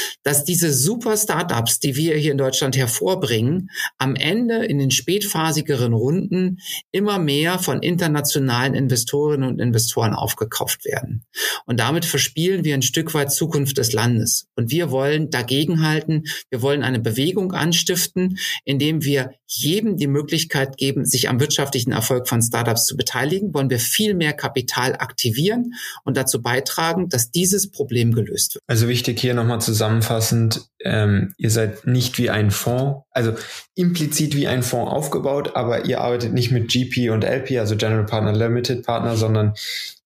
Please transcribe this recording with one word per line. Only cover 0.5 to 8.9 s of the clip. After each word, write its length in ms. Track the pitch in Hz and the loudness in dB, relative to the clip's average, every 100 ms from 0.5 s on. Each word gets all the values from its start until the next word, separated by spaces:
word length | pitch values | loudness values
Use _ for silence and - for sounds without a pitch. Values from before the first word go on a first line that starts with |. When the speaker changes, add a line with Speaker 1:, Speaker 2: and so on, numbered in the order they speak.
| 165 165 | 2 2
Speaker 1:
super 460 | 131 147 240 233 214 | 2 2 0 0 0
Startups, 640 | - 160 175 117 117 - | 0 -2 0 0 0 0
die 160 | 147 131 | 0 0
wir 180 | 165 156 | 0 2
hier 160 | 151 | 2
in 60 | 135 | 2
Deutschland 400 | 135 135 139 131 | 0 0 0 2
hervorbringen, 920 | 123 - 185 190 131 113 123 180 180 - - - | 0 0 0 0 0 2 2 0 -4 -6 -8 -4
am 180 | 135 135 | -2 -2
Ende 480 | 147 214 240 226 | 0 0 0 0
in 160 | - 143 | 0 0
den 120 | 135 | 2
spätphasigeren 1000 | - - 196 202 165 160 151 151 131 120 | 0 0 -2 0 0 2 2 0 0 2
Runden 680 | 113 127 180 - 180 185 185 - - - | 2 2 0 0 0 0 -2 -8 -12 -6
immer 260 | 190 208 196 | -2 0 2
mehr 400 | 151 143 160 180 | 2 2 2 0
von 240 | 175 123 | 0 0
internationalen 920 | - 175 170 147 143 151 131 120 135 - | 0 0 2 2 0 0 2 2 2 2
Investorinnen 760 | 131 | 2